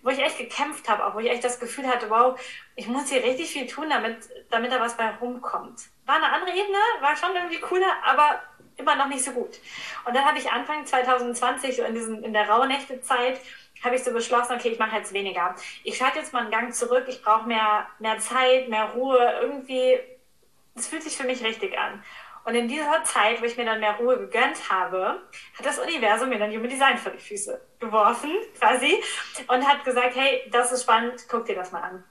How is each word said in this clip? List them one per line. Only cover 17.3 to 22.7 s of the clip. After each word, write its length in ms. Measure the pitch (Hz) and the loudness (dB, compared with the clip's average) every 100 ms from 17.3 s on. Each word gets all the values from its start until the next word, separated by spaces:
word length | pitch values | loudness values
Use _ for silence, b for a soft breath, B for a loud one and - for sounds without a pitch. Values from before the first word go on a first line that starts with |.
| 220 226 | 2 4
mehr, 420 | 226 214 208 - - | 0 2 2 -2 -6
mehr 180 | 220 220 | -4 -2
Zeit, 500 | - 254 254 254 247 | 0 2 6 4 4
mehr 240 | 214 214 | -2 -2
Ruhe, 240 | 233 262 254 240 - | -2 4 6 6 2
irgendwie, 560 | 262 285 254 262 254 254 - - _ _ _ _ _ - | -2 -4 -4 0 4 4 2 -18 _ _ _ _ _ -12
es 120 | - | -8
fühlt 160 | 311 | -8
sich 120 | 302 - | -8 -6
für 80 | |
mich 180 | 254 247 | -4 -2
richtig 360 | 226 220 190 - | -4 -4 -6 -4
an. 260 | - 202 B B B B | -4 -6 B B B B
Und 120 | - 233 | -2 -2
in 120 | |
dieser 340 | 233 | 0